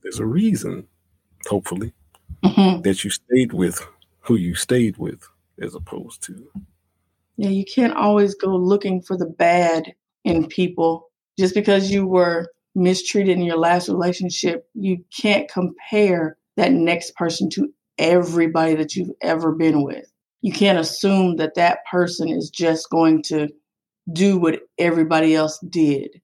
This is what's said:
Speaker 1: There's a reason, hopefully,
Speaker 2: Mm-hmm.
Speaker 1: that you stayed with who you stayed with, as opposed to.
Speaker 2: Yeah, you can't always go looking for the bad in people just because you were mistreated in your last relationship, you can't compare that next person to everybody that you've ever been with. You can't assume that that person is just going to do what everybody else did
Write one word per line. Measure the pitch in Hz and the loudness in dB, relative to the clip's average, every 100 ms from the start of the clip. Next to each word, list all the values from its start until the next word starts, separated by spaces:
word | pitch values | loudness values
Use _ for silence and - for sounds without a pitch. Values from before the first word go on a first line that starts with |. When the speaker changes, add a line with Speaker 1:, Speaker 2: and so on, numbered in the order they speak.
Speaker 1:
There's | - - | -12 -6
a | 110 | -2
reason, | 147 220 190 92 92 - _ _ _ _ _ - | 0 2 0 -4 -10 -14 _ _ _ _ _ -4
hopefully, | 101 - 87 101 - _ _ _ - | -4 -4 -8 -8 -12 _ _ _ -2
Speaker 2:
Mm-hmm. | 190 - 190 180 | 0 4 4 2
Speaker 1:
that | 101 95 | -2 -2
you | 104 | -4
stayed | - _ 123 120 | -8 _ 0 0
with | 117 87 82 - _ _ _ | -2 -2 -4 -14 _ _ _
who | - 117 | -2 0
you | 87 | 0
stayed | 85 - 123 113 - | -4 -2 0 0 -2
with, | 78 71 - _ _ - | -10 -12 -20 _ _ -14
as | 101 | -12
opposed | - - - - - | -12 -14 -14 -14 -16
to. | - - - 196 - _ _ _ _ _ _ - | -18 -18 -18 -20 -20 _ _ _ _ _ _ -6
Speaker 2:
Yeah, | 202 | -2
you | 196 | -2
can't | 196 - 240 - | -2 0 0 2
always | 208 208 202 | 2 4 2
go | 196 190 185 | 0 -2 0
looking | 180 202 196 185 | 2 2 0 -4
for | - 185 | -4 -6
the | 165 | -6
bad | - 170 175 170 165 156 - _ _ | 0 2 4 2 0 -4 -16 _ _
in | - 165 160 | 0 0 0
people | - 180 - 165 165 _ _ _ - | -2 -2 0 0 0 _ _ _ -2
just | 185 | 0
because | 208 208 196 190 | 2 2 2 2
you | 202 190 | -2 2
were | 180 175 170 170 _ _ | 2 2 0 -6 _ _
mistreated | 190 180 185 - 208 190 180 | 0 2 2 -2 0 0 0
in | |
your | 175 165 | 0 0
last | 165 180 180 | 2 0 0
relationship, | 185 175 180 180 - 180 170 _ | -2 -2 -2 -6 -4 -4 -4 _
you | - 196 180 - | -6 -4 -4 -6
can't | - 214 196 - | -4 0 0 -2
compare | - 185 - - 214 208 175 156 - _ - | -4 -4 -6 -4 2 2 2 -2 -8 _ -2
that | 180 | 2
next | 175 165 170 - - | 2 2 -2 -6 -6
person | 170 - - | -4 -2 -4
to | - - _ _ - | -4 -6 _ _ -4
everybody | 160 175 170 170 165 160 160 | 2 2 2 0 0 2 0
that | 156 151 - | 0 -2 -4
you've | 180 - | -8 -6
ever | - 165 165 | -4 -2 -2
been | 160 160 147 | 2 2 2
with. | 139 - - _ _ _ | 0 -6 -16 _ _ _
You | 208 | -6
can't | - 202 185 | 2 2 2
assume | 160 - 196 196 185 160 | 0 -2 2 2 2 0
that | 156 | -4
that | - 175 180 - | 2 2 2 -2
person | 180 175 - 165 | 0 0 -2 -4
is | 160 160 | -4 -6
just | - 165 160 - | -2 0 0 -2
going | 165 160 156 | 2 4 4
to | 151 156 151 - _ _ _ _ - | 0 -4 -4 -8 _ _ _ _ -12
do | 160 196 190 | 0 2 4
what | 165 - - - | 2 -2 -8 -2
everybody | 170 165 160 160 160 | 0 2 2 2 4
else | 160 156 - 175 | 2 0 -4 -8
did | 175 156 139 - - | 0 2 2 -4 -16